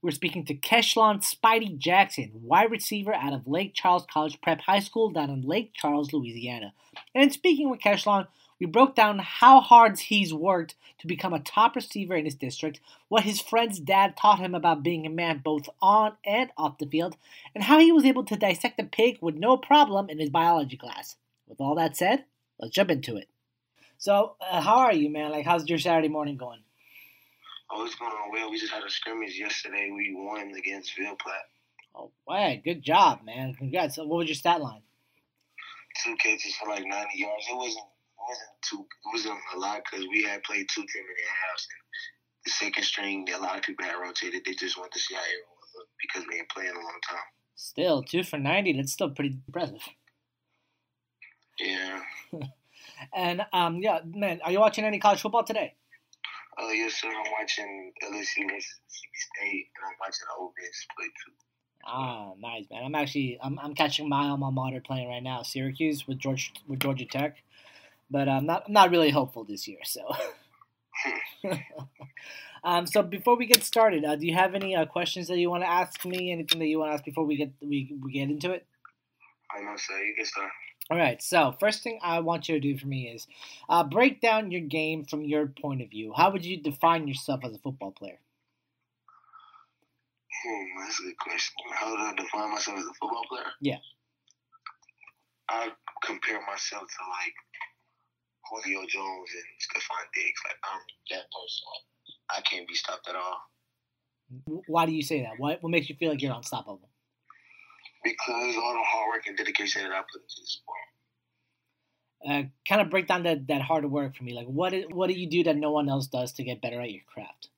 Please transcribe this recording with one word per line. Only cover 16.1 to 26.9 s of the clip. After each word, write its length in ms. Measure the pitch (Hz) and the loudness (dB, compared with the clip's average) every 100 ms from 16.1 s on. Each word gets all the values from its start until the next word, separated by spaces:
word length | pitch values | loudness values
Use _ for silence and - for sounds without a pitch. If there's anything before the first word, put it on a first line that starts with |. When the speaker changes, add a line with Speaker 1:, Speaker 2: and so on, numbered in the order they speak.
| 214 - | 0 -2
Speaker 1:
and 240 | 214 254 - | 0 0 -2
off 220 | 156 139 | -4 -2
the 80 | 139 | -2
field, 280 | 156 170 - _ - - | 0 -2 -6 _ -20 -14
and 120 | 214 202 | -4 6
how 120 | 302 | 10
he 140 | 330 | 10
was 140 | 320 262 | 10 8
able 180 | 254 208 | 4 0
to 100 | 208 | 0
dissect 440 | 208 170 240 - | 2 2 0 -4
a 60 | - | -4
pig 340 | - 233 - | 4 4 4
with 140 | 165 151 | -4 0
no 200 | 214 262 | 4 4
problem 540 | - 294 285 196 196 | 8 8 8 4 -2
in 80 | 151 | -4
his 140 | 151 | 0
biology 460 | 160 170 170 135 127 | 4 6 4 2 -8
class. 380 | 120 - - - _ _ _ | -12 -12 -14 -18 _ _ _
With 140 | 110 | -6
all 140 | 139 156 | -2 2
that 200 | 160 - | 0 2
said, 300 | 180 269 - _ _ _ | 2 2 0 _ _ _
let's 140 | 120 | -4
jump 160 | - 196 | 2 4
into 280 | 147 131 107 | 2 0 -8
it. 120 | - _ _ _ _ _ _ _ | -10 _ _ _ _ _ _ _
So, 360 | 196 202 220 - | 2 4 4 -2
uh, 180 | 185 180 | -2 0
how 200 | 156 233 | 6 6
are 140 | 254 | 8
you, 160 | 175 151 | 4 2
man? 220 | 151 151 | -2 -4
Like, 140 | 151 147 | -2 2
how's 200 | 170 160 | 0 2
your 100 | 165 | 0
Saturday 300 | 175 165 156 | 4 4 4
morning 260 | 151 147 139 | 0 -4 -6
going? 240 | 123 117 _ _ _ | -10 -14 _ _ _